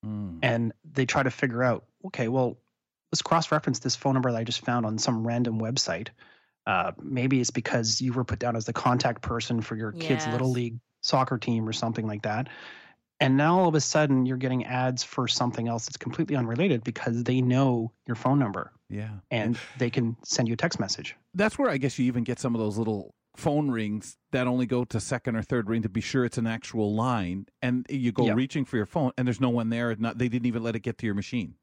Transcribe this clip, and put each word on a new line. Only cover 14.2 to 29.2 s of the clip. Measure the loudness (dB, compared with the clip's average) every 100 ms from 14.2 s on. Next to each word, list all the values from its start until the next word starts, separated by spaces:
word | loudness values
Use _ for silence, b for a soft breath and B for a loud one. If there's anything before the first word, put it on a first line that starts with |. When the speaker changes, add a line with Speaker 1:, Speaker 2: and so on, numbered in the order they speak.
| 2
Speaker 2:
you're | 0
getting | 0 -2 -2
ads | 0 0 -2
for | -4 -2 0
something | 2 0 0 -2
else | -2 -6
that's | -8
completely | -8 -4 0 0
unrelated | 0 2 2 2
because | 0 -4 -2 -2
they | 2 2
know | 4 4 4 2 -2 _ -8
your | -2
phone | 2 4
number. | 2 -2 -6 _ _
Speaker 1:
Yeah. | -8 -8 -10 -4
Speaker 2:
And | -2 0 -2
Speaker 1:
Yeah. | -6 -2
Speaker 2:
they | 0
can | 0 -2 -4 -4
send | 0 0
you | 2
a |
text | -2 0
message. | -4 -4 -8 -14 _
Speaker 1:
That's | 0 0 2
where | 0
I | 2
guess | 0 2
you | 0
even | 2 -2
get | -2
some | -2 0
of |
those | 0 0
little | 0 -2 -6 _ _ -2
phone | 0 2 2
rings | 0 -2 -4 -8 -18 _
that | 0 2
only | 2 2
go | 0 0
to | -4
second | -2 -4 -2 -2
or |
third | 0 0 2
ring | 0
to | 0
be | -2
sure | 0 0 0
it's | 0
an | -2
actual | -4 -6 -2 0
line. | 2 2 0 -2 -4 -8 _
And | -2 -2 -2
you | 0 0
go | 2 2
Speaker 2:
Yeah. |
Speaker 1:
reaching | 2 0 -2 -2
for | -2
your | 0
phone | 0 0
and | 2